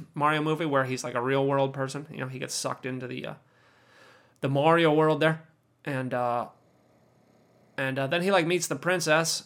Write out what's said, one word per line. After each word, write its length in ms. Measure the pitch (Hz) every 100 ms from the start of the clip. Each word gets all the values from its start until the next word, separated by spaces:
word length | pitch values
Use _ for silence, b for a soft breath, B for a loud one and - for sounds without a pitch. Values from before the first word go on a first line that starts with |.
| 160
Mario 280 | - 147 151
movie 240 | 151 156 160
where 200 | 139 131
he's, 180 | 127
like, 120 | 131 123
a 60 |
real 240 | 127 139 139
world 280 | 139 135
person. 340 | 139 135 139 151
You 100 | 151
know, 80 | 131
he 120 | 131
gets 140 | -
sucked 320 | - 135 131 131
into 220 | 127 127
the, 180 | 127 -
uh, 80 | - _ b b b b b b b b b
the 80 | 135
Mario 440 | 139 151 165 160
world 280 | 151 156 147
there, 200 | 156 160 - _ _ _ -
and, 280 | 131 127
uh, 340 | 123 120 120 107 - _ _ _ _ _ _ _ _ _ _ _ -
and, 200 | 135 135
uh, 80 | 135
then 160 | 170
he, 100 | 185
like, 140 | 190 165
meets 220 | 180 170
the 80 | -
princess, 680 | 170 180 160 156 165 -